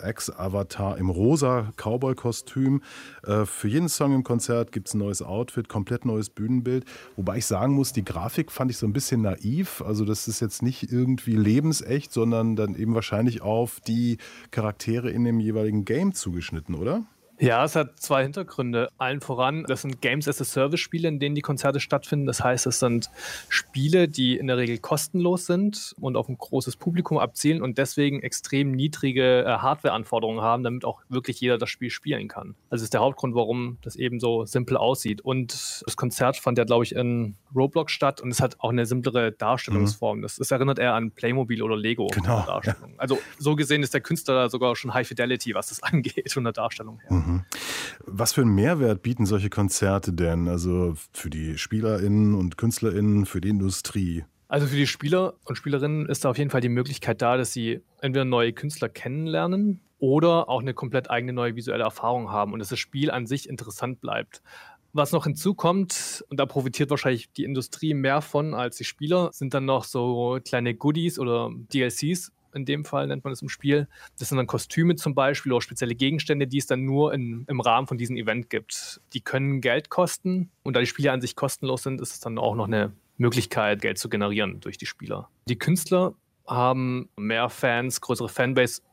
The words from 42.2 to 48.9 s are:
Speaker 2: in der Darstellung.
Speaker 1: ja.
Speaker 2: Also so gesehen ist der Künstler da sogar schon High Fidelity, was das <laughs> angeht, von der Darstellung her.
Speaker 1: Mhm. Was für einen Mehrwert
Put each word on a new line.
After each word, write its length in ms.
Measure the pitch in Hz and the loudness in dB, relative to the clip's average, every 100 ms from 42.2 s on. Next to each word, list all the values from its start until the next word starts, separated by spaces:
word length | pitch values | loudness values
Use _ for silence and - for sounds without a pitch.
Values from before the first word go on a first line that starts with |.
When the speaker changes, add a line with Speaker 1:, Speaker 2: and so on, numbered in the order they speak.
| 90 113 | 2 2
Speaker 2:
in 40 | |
der 20 | - | 2
Darstellung. 440 | 95 - - - | -2 -2 -4 -8
Speaker 1:
ja. 40 | - | -6
Speaker 2:
Also 200 | 127 - - - | -2 -2 -2 -4
so 160 | 143 | 0
gesehen 300 | 151 135 151 | 2 2 2
ist 100 | 139 | 2
der 60 | - | -2
Künstler 340 | - 170 - | -2 -4 2
da 140 | 131 123 | 2 2
sogar 260 | 127 127 | 2 0
schon 180 | 117 117 | 0 -2
High 140 | 127 127 | -2 -2
Fidelity, 480 | 123 123 123 123 | -2 -2 -2 -2
was 140 | 98 - | -4 -4
das 120 | - | -6
<laughs> 20 | |
angeht, 480 | - 160 117 - - | -2 0 0 -4 -4
von 100 | 139 | -2
der 100 | 117 | -2
Darstellung 460 | 110 113 - 110 113 | -2 -4 -6 -14 -12
her. 140 | - | 0
Speaker 1:
Mhm. 160 | 92 78 87 92 - - - - - - | 2 2 0 -2 -10 -8 -8 -8 -12 -10
Was 260 | 98 117 | -2 0
für 80 | - | 4
einen 140 | 117 | 6
Mehrwert 480 | 98 120 170 123 | 6 4 4 4